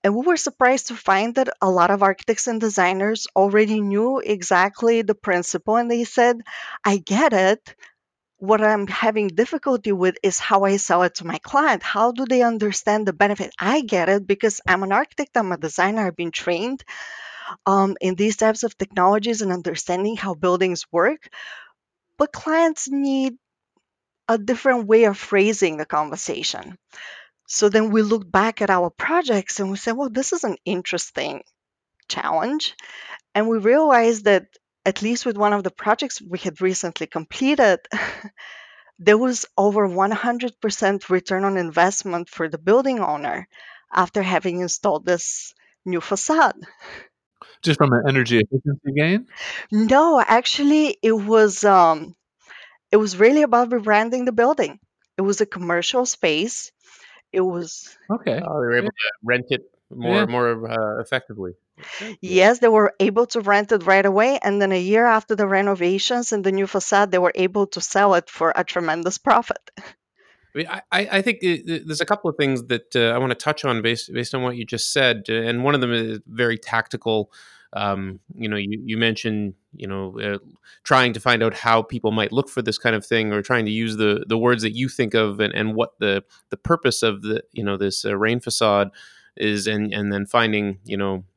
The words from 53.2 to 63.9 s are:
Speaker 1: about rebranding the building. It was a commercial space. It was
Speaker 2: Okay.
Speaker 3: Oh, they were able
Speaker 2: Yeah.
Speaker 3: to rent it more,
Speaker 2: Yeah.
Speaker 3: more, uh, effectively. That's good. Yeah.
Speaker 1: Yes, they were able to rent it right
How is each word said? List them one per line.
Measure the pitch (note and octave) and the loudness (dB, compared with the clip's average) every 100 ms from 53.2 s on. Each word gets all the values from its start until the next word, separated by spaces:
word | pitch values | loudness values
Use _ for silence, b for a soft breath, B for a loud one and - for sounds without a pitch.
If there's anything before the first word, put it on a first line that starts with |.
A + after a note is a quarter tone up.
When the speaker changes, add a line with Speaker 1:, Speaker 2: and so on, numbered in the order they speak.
| A3 D4+ | 6 6
Speaker 1:
about | D4 A#3+ A#3+ | 4 2 2
rebranding | A#3+ G#3+ G#3 A3+ B3 B3 | -2 2 2 2 -2 -2
the | |
building. | A3+ A#3+ D4+ D#3+ C#3 _ _ _ - | 2 2 2 -2 -6 _ _ _ -4
It | |
was | G3 G3 | -2 0
a | G#3 | -2
commercial | F#3 F3 F3 F3 B3+ B3+ | -2 -2 -2 0 0 -2
space. | - F3 D3+ A3 - - _ b b b b _ | 0 0 0 -2 -6 -14 _ b b b b _
It | F#3+ | -2
was | F#3 F3 E3 - - - - | -2 -2 -8 -14 -20 -20 -8
Speaker 2:
Okay. | A3 - B2+ | -6 -2 -4
Speaker 3:
Oh, | E3 | -4
they | D3+ B2 | -4 0
were | A#2+ | 0
able | |
Speaker 2:
Yeah. | - | 0
Speaker 3:
to | - G#2+ - | -4 -6 -6
rent | A2 B2 B2 | -2 -2 -2
it | C3 - _ _ | -6 -6 _ _
more, | B2 A#2+ A#2+ | -8 0 0
Speaker 2:
Yeah. | - | 0
Speaker 3:
more, | B2 A#2+ A2+ A2+ | 0 0 -2 -4
uh, | A2+ G#2+ A2+ | -4 -4 -6
effectively. | A2+ C3 - G#2 F#2 F2+ _ _ | -4 -6 -6 -10 -10 -12 _ _
That's | - - | -18 -14
good. | G#3+ G#3 | -14 -12
Yeah. | F3+ | 0
Speaker 1:
Yes, | F#3 G3 A#3+ | 6 6 6
they | A#3+ | 4
were | G#3+ G#3 - | 6 4 2
able | G3 G3+ A#3 | 0 2 0
to | A#3 | -2
rent | G3+ G3+ G#3 | 2 2 2
it | G#3+ | 0
right | E3+ | 4